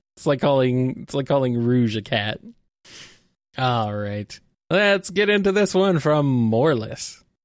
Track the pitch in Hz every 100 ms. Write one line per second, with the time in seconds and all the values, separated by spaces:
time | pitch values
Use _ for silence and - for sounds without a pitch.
0 | _ - 160 139 151 139 127 127 127 123
1 | 117 143 131 143 127 120 120 123 117 107
2 | 101 113 104 - 226 - _ _ - -
3 | - _ _ _ _ - 127 120 107 104
4 | 101 104 101 - _ _ _ 180 202 196
5 | - 180 202 208 196 196 196 185 196 170
6 | 151 151 143 123 113 113 156 127 98 98
7 | - - _ _